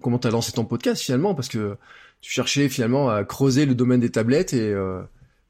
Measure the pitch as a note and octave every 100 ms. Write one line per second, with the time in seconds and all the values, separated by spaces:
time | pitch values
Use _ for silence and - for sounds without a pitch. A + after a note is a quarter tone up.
0 | A#2+ A#2+ B2 A2+ - - A2 A#2 B3+ A#3
1 | - B2+ G3 D#3 B2+ A#2 G#2 G2+ - -
2 | - _ - - B2 C#3+ C#3+ C#3 A2+ C3+
3 | C#3 G#2+ G2 - C3+ C3 D3+ A#2+ B2 B2
4 | A#2+ A#2 A2+ C#3+ F#3 B2+ G#2+ G2+ F#2+ F#2
5 | F#2 - - _ _